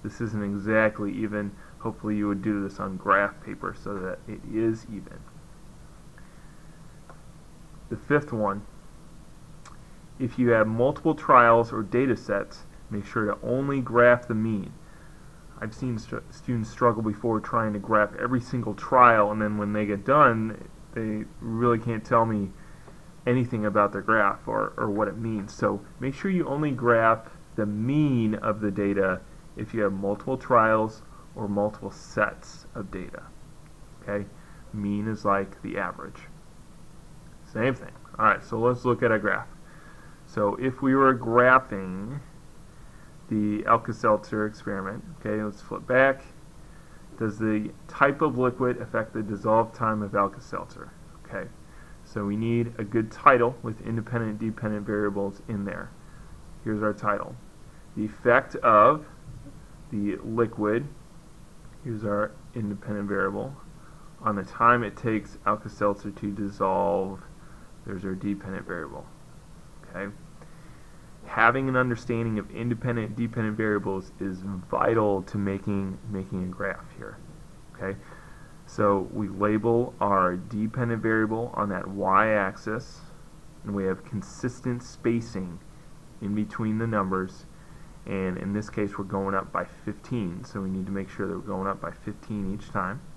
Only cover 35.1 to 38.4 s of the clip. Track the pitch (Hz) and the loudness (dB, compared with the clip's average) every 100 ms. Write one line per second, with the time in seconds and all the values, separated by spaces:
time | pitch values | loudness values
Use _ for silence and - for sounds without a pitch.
35.1 | 107 104 98 95 - - - 90 - - | -2 2 2 0 -8 -8 -4 -4 -6 -14
36.1 | - - - - - - - - - - | -14 -18 -20 -20 -20 -20 -20 -20 -20 -20
37.1 | - - - - 110 123 123 - - - | -20 -20 -20 -12 -2 0 -2 -10 -16 -14
38.1 | - 107 95 | 2 4 4